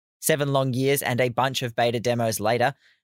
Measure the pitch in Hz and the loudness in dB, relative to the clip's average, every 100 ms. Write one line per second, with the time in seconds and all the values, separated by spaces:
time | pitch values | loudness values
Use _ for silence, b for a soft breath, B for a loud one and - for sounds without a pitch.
0 | _ _ - 151 143 139 135 123 135 139 | _ _ -2 0 0 0 0 0 0 0
1 | - 120 127 120 131 127 123 - 120 117 | 0 0 0 0 -2 -2 -4 0 0 0
2 | 120 120 113 101 104 120 127 - b b | -2 0 0 0 0 2 0 -2 b b